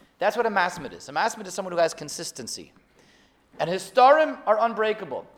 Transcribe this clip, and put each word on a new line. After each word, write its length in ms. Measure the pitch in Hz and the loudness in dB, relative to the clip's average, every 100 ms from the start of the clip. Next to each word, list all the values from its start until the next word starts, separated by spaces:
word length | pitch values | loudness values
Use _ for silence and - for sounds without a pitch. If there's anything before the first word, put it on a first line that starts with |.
| _ _ | _ _
That's 180 | 190 214 | 0 2
what 100 | 233 | 0
a 40 | |
masmid 440 | 196 175 - 127 | 2 0 -2 -12
is. 140 | 90 - | -14 -8
A 40 | |
masmid 340 | 147 220 220 190 | -2 -2 -4 -10
is 80 | |
someone 160 | 175 190 | -10 -4
who 80 | 170 | 0
has 160 | 165 | 0
consistency, 760 | - 147 - 160 - 113 - 76 _ _ _ _ _ _ _ _ - | -2 -12 -12 -12 -12 -12 -14 -16 _ _ _ _ _ _ _ _ -8
and 100 | 156 | -4
his 180 | 185 185 | -4 -2
starim 500 | 254 254 311 302 254 - | 6 8 8 4 0 0
are 120 | 214 | 2
unbreakable. 640 | 226 214 214 214 180 110 - | 2 0 -2 -2 -6 -10 -12